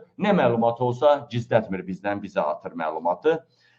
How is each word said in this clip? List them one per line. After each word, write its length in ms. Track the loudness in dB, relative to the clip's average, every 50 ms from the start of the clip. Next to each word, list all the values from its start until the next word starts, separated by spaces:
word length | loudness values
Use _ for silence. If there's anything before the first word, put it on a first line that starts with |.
| -6 _ _
nə 160 | -4 0 2
məlumat 480 | 2 4 4 2 2 4 2 2 2 2
olsa 340 | -2 -2 0 2 4 4 4 4 0 -6
gizlətmir 540 | -6 -6 -4 0 0 0 0 0 -6 -8 -6
bizdən, 380 | -8 -10 -6 -6 -6 -6 -6
bizə 180 | -8 -4 -2 -2
atır 380 | -2 -2 -4 -6 -8 -12 -8 -6
məlumatı. 540 | -6 -6 -6 -4 -2 -2 -2 0 0 0 0 0 -4 _ _ _ _ _ _